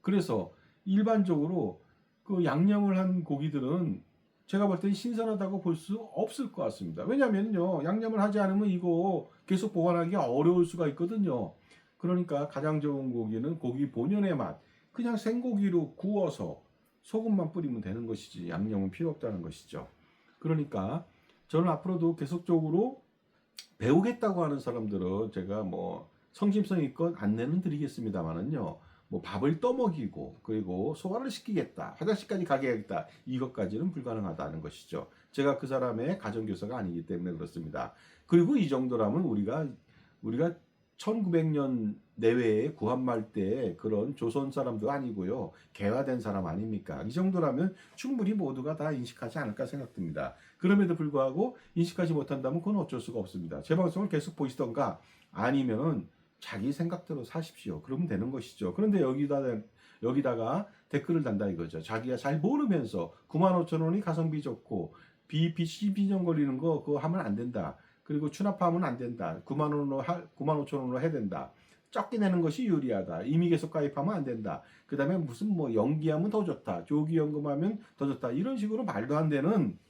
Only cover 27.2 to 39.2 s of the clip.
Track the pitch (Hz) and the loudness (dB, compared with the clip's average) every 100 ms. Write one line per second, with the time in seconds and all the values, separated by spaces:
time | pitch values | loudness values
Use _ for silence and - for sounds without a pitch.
27.2 | 104 110 123 175 175 147 143 - 113 92 | 0 0 2 0 0 -2 -4 -4 -4 -2
28.2 | 80 82 120 151 92 - - - _ 147 | -2 -4 -2 -2 -4 -8 -18 -20 _ -8
29.2 | - 101 135 165 247 254 226 156 107 85 | -6 0 0 2 0 2 0 0 -6 -8
30.2 | 67 - - 110 92 92 117 151 190 214 | -12 -14 -4 -4 -2 -2 -2 -2 -4 -4
31.2 | 262 - - 196 - - 147 - 175 208 | -4 -8 -4 -2 -2 -8 -12 -4 0 0
32.2 | - 95 160 135 131 113 104 85 - - | -2 -4 0 0 2 -2 -2 -6 -6 -14
33.2 | - 127 127 - 95 107 180 160 123 110 | -6 -4 -4 -4 -4 -2 -2 -4 -6 -4
34.2 | 98 78 71 80 76 - - 78 - - | -4 -6 -6 -8 -10 -14 -10 -10 -10 -18
35.2 | _ - 139 139 131 135 123 110 131 190 | _ 0 2 2 0 0 0 0 -2 -2
36.2 | 107 110 110 90 104 123 95 85 82 90 | -4 -4 -4 -4 -4 -4 -4 -6 -4 -4
37.2 | 90 82 85 82 78 73 - - - - | -4 -6 -8 -8 -8 -6 -8 -10 -20 -20
38.2 | _ 175 175 277 165 131 127 120 107 156 | _ 6 6 4 4 2 0 2 2 2